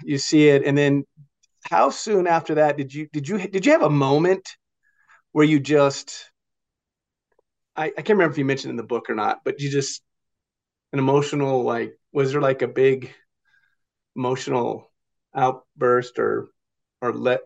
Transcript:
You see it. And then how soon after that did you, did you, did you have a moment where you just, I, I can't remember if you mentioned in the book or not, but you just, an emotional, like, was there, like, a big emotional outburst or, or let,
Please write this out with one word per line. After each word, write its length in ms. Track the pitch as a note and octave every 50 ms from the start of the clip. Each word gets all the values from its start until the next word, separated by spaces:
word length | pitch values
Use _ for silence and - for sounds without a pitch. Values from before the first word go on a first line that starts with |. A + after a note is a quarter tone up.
You 160 | D3+ - C#3+ C3+
see 300 | - - E3 D3+ D3+ D3
it. 160 | C#3+ C3+ C3+
And 120 | C#3+ C#3+
then 280 | C#3+ C#3+ C#3+ C#3 C#3 C#3+ _ _ _ C#3+ _ _ _ _ _ _ _ - -
how 200 | E3+ F3+ A#3+ C#4
soon 360 | A#3 - - - G#3+ F#3 F3
after 300 | F3 E3 E3 D#3+ - D#3
that 200 | D3+ D3+ D3 C#3+
did 160 | D3 C#3 C3
you, 140 | C3+ D3+ D#3 D3+
did 160 | - D3+ C#3 C#3
you, 100 | G#3 G#3 F3+
did 180 | F#3+ F#3+ G3 F#3
you 60 | C#4+
have 120 | D4+ E4
a 80 | - D3+
moment 580 | D3 C#3+ C#3 C3+ C#3 D3+ E3 F3+ F#3+ F#3+ - - - _ _ _ _ _ _ _ _ _ _ _ _ _ _ _
where 140 | - D3+ D3+
you 160 | D3+ D#3 C#3+
just, 680 | C3 C3 D3+ D3 C#3+ C#3 C3+ - - - - - - _ _ _ _ _ _ _ _ _ _ _ _ _ _ _ _ _ _ _ _ _ _ _ _ _ _ _ _ _ -
I, 80 | - D#3
I 60 | D#3
can't 200 | - - D3+ -
remember 220 | G#3+ G3 F3 D#3+
if 60 | C#3+ D3
you 60 | C3+
mentioned 260 | C3+ C#3 C3+ - C3+
in 60 | B2
the 60 | A#2
book 260 | A2+ A2 A#2+ A2+ - -
or 60 | A2+
not, 280 | A2 G#2 G#2+ G#2+ - -
but 160 | B2+ B2 C#3+
you 100 | C#3+ C#3
just, 320 | C#3 C#3+ C#3 - - - _ _ _ _ _ _ _ _ _ _ _ _ _ _ _ _ _ -
an 60 | - C#3
emotional, 640 | C3+ C3+ C#3 C#3+ C#3+ - - C#3+ C#3 C3+ C3+ B2+
like, 340 | A#2 A#2+ A#2+ A#2 A2+ A2 - _ _ _
was 200 | - C#3+ C3+ C3+
there, 80 | C3+ D3
like, 220 | C#3 C3+ C3 C3+
a 60 | B2+ A#2+
big 440 | - C3 C3 C3+ C3 B2+ B2 - - _ _ _ _ _ _ _ _ _ _ _ _ _ _ _ _ _ _ _ -
emotional 760 | C3 B2+ B2 C3 B2+ - C#3+ C3+ B2 A#2+ A2+ G#2+ - - _ _ _ _ _ _ _ _ _
outburst 880 | - C3+ C3 B2+ B2+ - _ _ _ - C3 B2 B2 B2 B2+ - - -
or, 300 | A2+ G#2+ G#2+ A2 - - _ _ _ _ _ _ _ _ _ -
or 120 | - A#2+
let, 280 | A2+ A#2 A#2 B2+ B2 C3 -